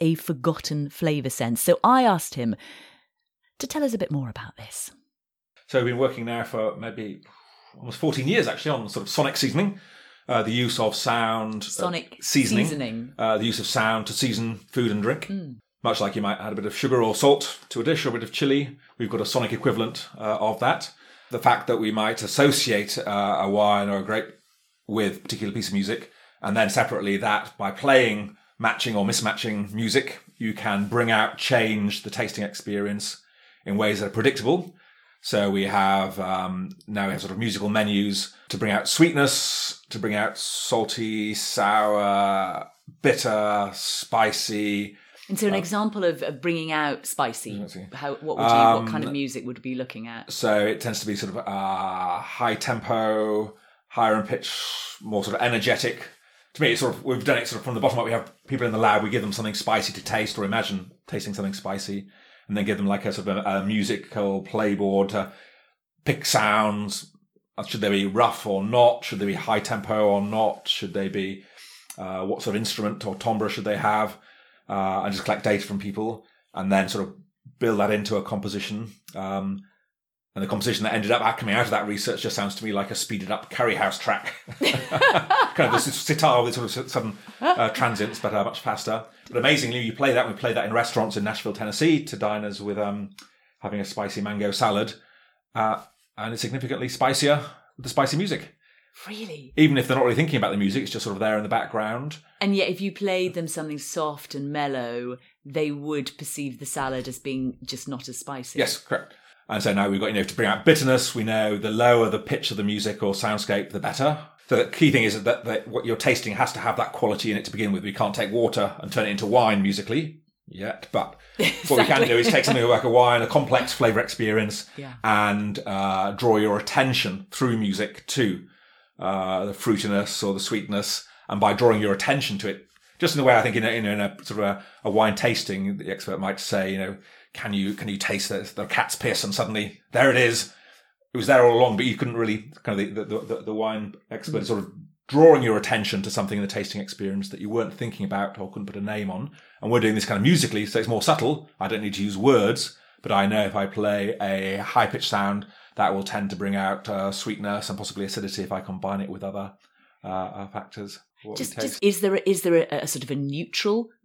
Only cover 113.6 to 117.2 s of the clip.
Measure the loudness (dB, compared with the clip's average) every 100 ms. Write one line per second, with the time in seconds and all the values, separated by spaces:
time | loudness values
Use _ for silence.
113.6 | -2 -6 -6 0 0 0 -8 _ 0 2
114.6 | 2 4 6 6 4 2 0 0 -2 -6
115.6 | -4 -6 -2 0 2 2 -2 -2 -2 0
116.6 | -4 -2 -4 0 0 0